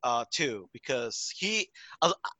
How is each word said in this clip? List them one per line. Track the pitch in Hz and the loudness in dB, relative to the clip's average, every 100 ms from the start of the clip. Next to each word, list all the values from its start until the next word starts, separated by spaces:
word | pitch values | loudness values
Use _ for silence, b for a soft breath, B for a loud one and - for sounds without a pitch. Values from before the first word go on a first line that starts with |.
uh, | 123 120 117 | 0 0 0
too, | - 143 104 90 | 0 0 0 -8
because | - - 127 117 - - - | -14 -2 0 0 -4 -6 -4
he, | 190 220 - B B B | -2 0 -2 B B B
uh, | 170 - - | 2 2 -4